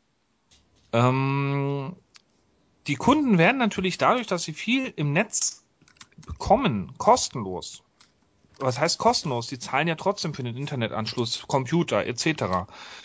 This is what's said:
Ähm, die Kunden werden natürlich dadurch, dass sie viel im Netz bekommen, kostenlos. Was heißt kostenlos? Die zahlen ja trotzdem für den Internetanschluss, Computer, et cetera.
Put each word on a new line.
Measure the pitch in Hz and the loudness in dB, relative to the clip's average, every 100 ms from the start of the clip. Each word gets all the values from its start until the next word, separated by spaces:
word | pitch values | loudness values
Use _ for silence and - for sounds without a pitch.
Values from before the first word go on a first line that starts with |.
| _ _ _ _ _ _ _ _ _ | _ _ _ _ _ _ _ _ _
Ähm, | 117 123 135 135 139 139 139 139 139 135 - _ - _ _ _ _ _ _ - | 2 4 4 2 0 0 0 -2 -4 -6 -12 _ -20 _ _ _ _ _ _ -6
die | 143 | 0
Kunden | - 294 269 185 | 4 4 6 6
werden | 175 269 | 6 4
natürlich | 220 - 185 - | 0 0 -2 2
dadurch, | 131 247 220 | 2 2 0
dass | 175 | -4
sie | - | -4
viel | 151 - 262 254 - | -6 -2 0 -2 -2
im | 147 | 0
Netz | 151 226 - - - _ _ _ - - - - | 0 0 -2 -4 -6 _ _ _ -20 -20 -18 -14
bekommen, | 80 - 226 226 104 82 - | -4 2 2 2 -2 -6 -2
kostenlos. | - 254 - 131 95 87 - - _ _ _ _ _ _ _ - | 2 2 2 -6 -8 -8 -12 -18 _ _ _ _ _ _ _ -4
Was | 131 120 | -2 0
heißt | 160 - | 0 2
kostenlos? | 226 240 151 120 117 | 2 2 0 -4 -4
Die | 127 | -8
zahlen | - - 165 | -4 -2 0
ja | 160 | -2
trotzdem | 190 202 165 | -2 -2 -4
für | 143 | -6
den | 120 120 | -6 -6
Internetanschluss, | 143 135 113 90 113 120 113 - - | -6 -2 -2 -2 -4 -2 -2 -4 -2
Computer, | 139 123 165 165 107 - | -2 2 0 2 0 0
et | 120 | -2
cetera. | 160 156 101 92 90 - - - | -2 0 0 0 -2 -12 -18 -18